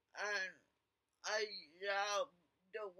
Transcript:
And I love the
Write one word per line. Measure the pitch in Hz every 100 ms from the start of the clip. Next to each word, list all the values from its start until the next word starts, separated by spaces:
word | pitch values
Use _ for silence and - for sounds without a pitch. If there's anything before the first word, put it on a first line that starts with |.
| _ -
And | 202 202 185 156 _ _ _ _ _ _ 170
I | 214 214 190 160 170
love | 196 196 208 202 180 - _ _ _
the | 220 208 180